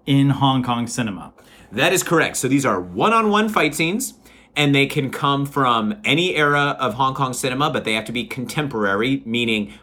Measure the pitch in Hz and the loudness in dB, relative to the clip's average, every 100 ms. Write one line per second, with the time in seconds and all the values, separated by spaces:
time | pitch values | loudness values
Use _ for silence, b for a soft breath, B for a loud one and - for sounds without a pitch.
0 | - 139 139 - 135 131 123 117 117 - | 0 4 4 4 2 2 0 -2 -2 -4
1 | 110 90 73 - B B B 104 170 185 | -4 -6 -14 -20 B B B 0 2 2
2 | - 165 120 - 127 139 113 92 90 95 | 2 2 2 -2 0 2 2 -2 -4 0
3 | 196 226 214 208 214 196 156 147 165 220 | 2 2 2 2 2 2 0 0 -2 -2
4 | - - B B B 147 147 139 139 151 | -6 -12 B B B 0 2 4 2 0
5 | 131 - 143 139 139 143 127 117 107 104 | -4 -2 -2 0 -2 0 2 2 0 -2
6 | 117 156 180 151 147 143 143 135 127 120 | 0 2 2 2 2 2 0 0 -4 0
7 | 135 135 127 120 135 131 147 120 110 110 | -2 0 -4 -2 -4 0 -2 -2 -2 -2
8 | 110 120 107 127 120 156 139 110 101 98 | -2 -6 -6 -8 -6 -4 -4 -2 0 0
9 | 131 135 117 117 117 110 101 B | 0 -2 -2 -2 0 -2 -4 B